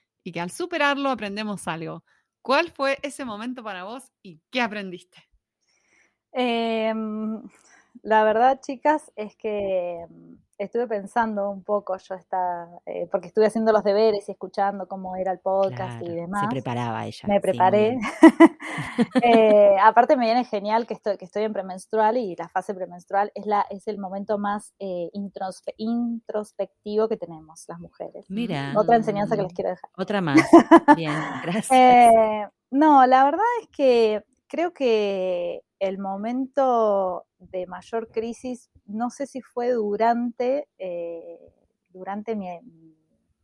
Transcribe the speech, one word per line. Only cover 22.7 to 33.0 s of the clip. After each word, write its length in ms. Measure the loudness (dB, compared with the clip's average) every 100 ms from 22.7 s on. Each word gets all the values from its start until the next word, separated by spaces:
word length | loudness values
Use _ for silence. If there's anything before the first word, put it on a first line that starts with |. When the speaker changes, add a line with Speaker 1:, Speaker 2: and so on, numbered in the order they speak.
| -8
Speaker 2:
premenstrual 560 | -12 -14 -6 -2 -2
es 120 | -4 -4
la, 180 | -2 -2
es 160 | -8 -10
el 100 | -10
momento 400 | -10 -10 -6 -4
más, 360 | -4 -6 -8 _
eh, 300 | -10 -8 -8
introspe-, 600 | -10 -12 -10 -12 -12 -14 -8
introspectivo 1300 | -4 -4 -4 -6 -8 -8 -8 -8 -10 _ -6 -2 -2
que 100 | -4
tenemos 480 | -8 -14 -18 -20 -18
las 120 | -16
mujeres. 460 | -18 -16 -16 -16 -12
Speaker 3:
Mira. 440 | -8 -6 -6 -2 0
Speaker 2:
Otra 180 | 2 2
enseñanza 380 | 2 -2 -2 -2
que 80 |
les 100 | -4
quiero 180 | -6 -6
dejar. 180 | -8 -12 -8
Speaker 3:
Otra 240 | -4 -2
más. 180 | 2 2
Speaker 2:
<laughs> 580 | 8 8 10 6 6 4
Speaker 3:
Bien, 140 | 2 -4 -6 -8
gracias. 280 | -6 -4 2
Speaker 2:
Eh, 760 | 6 8 8 8 8 4 0 -8 _ _
no, 340 | 2 6 6